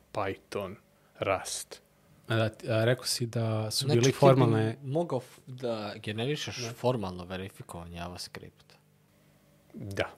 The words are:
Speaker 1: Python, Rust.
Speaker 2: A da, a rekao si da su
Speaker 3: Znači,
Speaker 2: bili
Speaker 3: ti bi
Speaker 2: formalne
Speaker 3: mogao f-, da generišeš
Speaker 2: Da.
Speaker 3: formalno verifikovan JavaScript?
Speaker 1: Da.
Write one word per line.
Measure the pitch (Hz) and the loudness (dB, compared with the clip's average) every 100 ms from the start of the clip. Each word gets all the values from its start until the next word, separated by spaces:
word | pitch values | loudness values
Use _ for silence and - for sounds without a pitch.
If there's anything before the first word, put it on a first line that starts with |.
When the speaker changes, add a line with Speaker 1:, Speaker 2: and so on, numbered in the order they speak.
| - | -10
Speaker 1:
Python, | 107 95 - _ 101 95 107 _ _ _ - | -4 -4 -6 _ -6 -6 -10 _ _ _ -4
Rust. | 104 92 - - - - _ _ _ - - | -2 0 -2 -8 -10 -18 _ _ _ -12 -2
Speaker 2:
A | 113 | 2
da, | 110 - - | 2 -2 -2
a | 110 | 2
rekao | 113 127 | 4 2
si | - - 117 | 0 -2 -2
da | 117 113 107 107 | -2 0 0 -2
su | - | -2
Speaker 3:
Znači, | 117 | 2
Speaker 2:
bili | 117 | 4
Speaker 3:
ti | 131 | 4
bi | - | 8
Speaker 2:
formalne | 139 131 120 110 113 117 | 8 8 6 4 2 -2
Speaker 3:
mogao | 135 156 170 127 | -4 -2 0 -4
f-, | - - | -6 -16
da | - 127 120 110 104 104 | -16 -6 -4 -4 -6 -6
generišeš | 107 110 127 151 107 123 | -6 -2 -2 -2 -4 -6
Speaker 2:
Da. | 117 | -8
Speaker 3:
formalno | 123 120 127 92 90 | -2 0 0 -2 -6
verifikovan | 90 92 95 - - 85 85 | -8 -8 -8 -12 -14 -12 -12
JavaScript? | 87 87 90 - - - - - - _ _ _ _ _ _ _ _ _ | -10 -10 -10 -12 -14 -16 -20 -20 -20 _ _ _ _ _ _ _ _ _
Speaker 1:
Da. | 208 104 95 - | -12 -6 -4 -4